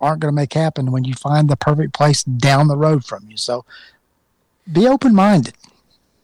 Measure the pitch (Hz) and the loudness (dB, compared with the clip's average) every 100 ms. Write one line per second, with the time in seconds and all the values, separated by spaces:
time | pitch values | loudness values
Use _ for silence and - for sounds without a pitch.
0 | 143 160 151 147 139 156 160 147 131 131 | -4 -2 -2 -2 -2 -2 -2 -2 -4 -4
1 | 127 123 139 151 147 135 147 147 147 - | -4 -6 -2 0 2 0 0 -2 -2 0
2 | 151 147 - 123 135 139 151 143 156 151 | 0 0 -2 -2 0 2 2 2 0 0
3 | - 98 107 110 - 123 - - - _ | -4 -14 -14 -12 -8 -8 -10 -20 -20 _
4 | _ _ _ _ _ _ - 160 240 269 | _ _ _ _ _ _ -4 0 2 2
5 | 262 196 202 180 117 - _ _ _ _ | 4 4 4 2 0 -8 _ _ _ _
6 | _ _ | _ _